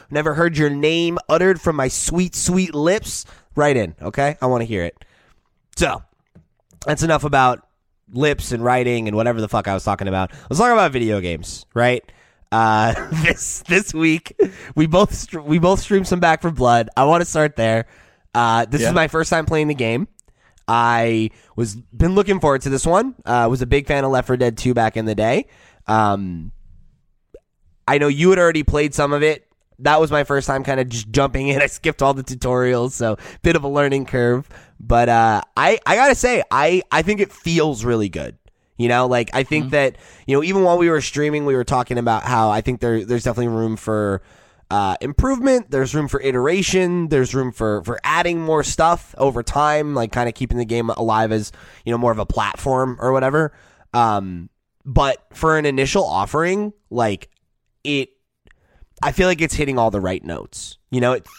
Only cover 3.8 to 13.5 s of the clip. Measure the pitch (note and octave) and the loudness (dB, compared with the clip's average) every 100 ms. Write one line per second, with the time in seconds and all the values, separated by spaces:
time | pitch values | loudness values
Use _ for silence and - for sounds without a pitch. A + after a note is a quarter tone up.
3.8 | F2+ - F#2+ - C#3+ D3+ B2+ A#2+ A2+ G2+ | -2 -6 -8 -2 -2 -2 -2 -2 -2 -4
4.8 | E2+ - - _ _ _ _ _ _ - | -6 -8 -20 _ _ _ _ _ _ -4
5.8 | F3 - - _ _ - _ _ _ _ | -2 -2 -12 _ _ -20 _ _ _ _
6.8 | - D3+ E3 D3+ D3 C#3 B2+ B2 _ _ | -6 -2 0 0 2 2 2 0 _ _
7.8 | _ _ _ A#2+ D3 C#3+ - A#2+ A#2+ B2+ | _ _ _ -2 0 0 -4 -2 0 2
8.8 | B2 A#2+ A2 G#2+ A2+ A2+ G#2+ A2 G2+ F#2+ | 0 -2 -2 0 0 -2 -2 -2 -2 -4
9.8 | - G2 G2 F#2+ F#2 - - D3+ A#3+ A3+ | -2 -4 -2 -2 -4 -8 -4 2 4 4
10.8 | E3+ C3 A2+ G2+ F2 D#2+ - - - A#2 | 2 0 -2 -2 -4 -6 -10 -16 -6 0
11.8 | B2 B2 - _ _ _ _ A2 A2 G#2+ | 2 0 -6 _ _ _ _ 2 2 4
12.8 | A2+ - - D#3+ D#3+ - - | 2 -2 -4 -2 -2 -2 -8